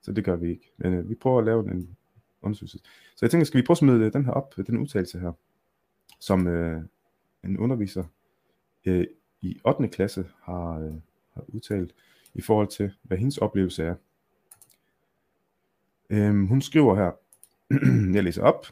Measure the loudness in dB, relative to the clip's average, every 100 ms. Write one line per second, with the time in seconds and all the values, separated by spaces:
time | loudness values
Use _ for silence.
0 | -6 -4 -2 -2 -2 -6 _ _ -2 -2
1 | -4 -4 0 2 2 0 -2 -6 -10 -16
2 | _ _ _ _ -8 -8 -10 -20 _ -20
3 | _ -4 0 2 2 2 2 4 6 6
4 | 2 0 -2 -2 -6 -10 -4 -4 -4 -4
5 | -6 -6 -10 -10 _ _ _ _ _ _
6 | _ -20 -2 0 2 -2 -4 -6 -10 _
7 | _ _ _ _ -8 -4 -2 -2 -4 -6
8 | -10 _ _ _ _ _ _ _ -2 0
9 | 0 -6 _ _ -12 -4 -2 0 -2 -2
10 | -4 -4 -10 _ -12 -8 -8 -8 -10 -12
11 | -18 _ _ -20 -14 -14 -6 -6 -6 _
12 | _ _ _ -14 0 2 2 -2 -6 -6
13 | -6 -2 -2 -2 -2 0 -2 -2 -6 -6
14 | _ _ _ _ _ -20 _ _ _ _
15 | _ _ _ _ _ _ _ _ _ _
16 | _ 2 2 2 2 0 2 4 6 6
17 | 2 -2 _ _ _ _ _ 2 4 4
18 | 4 2 0 2 2 2 -6